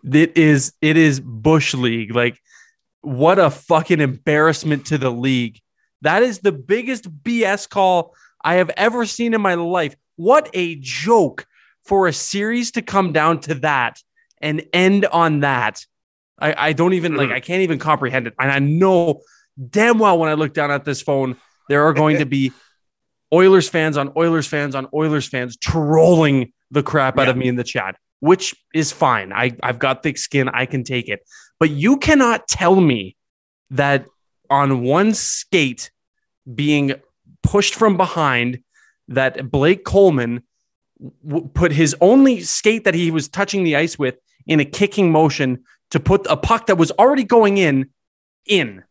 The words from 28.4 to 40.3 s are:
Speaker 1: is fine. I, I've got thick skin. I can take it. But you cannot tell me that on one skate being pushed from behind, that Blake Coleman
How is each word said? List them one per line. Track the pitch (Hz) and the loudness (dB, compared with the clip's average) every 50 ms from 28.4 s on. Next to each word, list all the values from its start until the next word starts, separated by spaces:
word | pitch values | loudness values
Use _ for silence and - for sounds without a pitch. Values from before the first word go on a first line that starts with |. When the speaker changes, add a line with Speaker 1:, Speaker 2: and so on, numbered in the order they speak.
| - - - _ _ _ - | 2 -10 -10 _ _ _ -4
Speaker 1:
is | 160 156 147 | -4 -2 -2
fine. | - - 160 135 120 107 95 92 98 | -2 0 0 2 2 0 -4 -6 -4
I, | 104 120 127 117 - - | -2 -2 -2 -4 -4 -6
I've | 123 127 117 | -6 -4 -2
got | 143 131 131 131 - | -2 -4 -4 -2 -6
thick | 156 139 | -8 -6
skin. | 143 - - - 139 131 127 | -6 -10 -4 -2 -2 -2 0
I | - 120 131 | -2 -4 -6
can | 127 - 131 117 | -4 -6 -8 -6
take | - 131 123 117 - | -6 -6 -8 -6 -6
it. | 101 - _ _ _ - - _ _ _ | -10 -10 _ _ _ -20 -20 _ _ _
But | 165 156 | -2 0
you | 147 143 156 226 277 | 0 0 2 2 2
cannot | 277 - 311 311 277 262 233 226 - - | 2 2 2 4 4 4 2 0 -2 -4
tell | - - - 185 175 190 | -8 -6 -2 2 4 4
me | 190 180 151 127 110 95 92 _ _ _ _ _ _ _ _ _ _ _ _ | 4 4 4 2 -2 -6 -12 _ _ _ _ _ _ _ _ _ _ _ _
that | 135 131 143 143 139 135 - _ _ _ _ _ _ _ _ _ | -4 -2 0 0 0 -2 -2 _ _ _ _ _ _ _ _ _
on | 139 139 139 139 135 123 120 | 0 0 2 0 0 -2 0
one | 127 143 175 202 220 214 | 0 0 2 2 0 -2
skate | - - - - - - _ - 175 147 131 120 - - - _ _ _ _ _ _ _ _ _ _ _ 131 120 | -2 -6 -6 -8 -8 -6 _ 0 0 0 0 -4 -10 -16 -18 _ _ _ _ _ _ _ _ _ _ _ -14 -8
being | 107 143 147 151 147 143 135 135 - _ _ _ _ _ _ _ _ | -4 0 0 0 0 0 -2 -4 -6 _ _ _ _ _ _ _ _
pushed | - - - 202 202 - - | -2 0 0 2 0 0 0
from | - 226 214 196 | 2 2 2 2
behind, | 175 185 170 - 170 156 139 127 120 120 123 127 127 _ _ _ _ _ _ _ _ _ | 2 -2 -2 0 -2 0 0 0 0 -2 -4 -6 -10 _ _ _ _ _ _ _ _ _
that | - 120 131 135 131 127 - - 117 | -6 -2 0 0 0 -2 -6 -10 -4
Blake | - 139 139 165 196 190 - | -2 0 2 2 0 0 -2
Coleman | - - 196 196 185 156 131 120 117 | 0 2 4 4 4 4 2 -2 -4